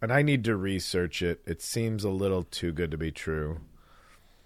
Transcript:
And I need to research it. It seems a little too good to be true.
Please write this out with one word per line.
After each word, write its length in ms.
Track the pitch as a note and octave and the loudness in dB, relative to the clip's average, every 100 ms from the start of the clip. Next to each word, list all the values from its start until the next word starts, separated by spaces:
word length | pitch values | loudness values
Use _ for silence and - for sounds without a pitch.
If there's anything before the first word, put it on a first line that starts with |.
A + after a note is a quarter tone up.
And 100 | A2+ | 2
I 80 | C3 | 4
need 220 | D3 C#3 | 6 4
to 120 | A2+ G#2 | 2 0
research 640 | G2 F#2+ - F#2 E2+ - | 2 0 0 0 0 0
it. 200 | F2 E2+ - | 0 -2 -4
It 160 | E2+ | -6
seems 420 | - A#2+ A2+ A2 | -4 -2 0 0
a 60 | G2+ | 0
little 340 | F#2+ G2 F#2+ | 0 2 0
too 280 | F2 - F2 | -2 -4 -2
good 200 | D#2+ E2+ | 0 -2
to 60 | D#2 | -2
be 140 | E2 | -4
true. 500 | - - D#2 D2+ D#2 - - - - - - - - | -4 -4 -2 -2 -4 -10 -20 -20 -20 -20 -20 -20 -20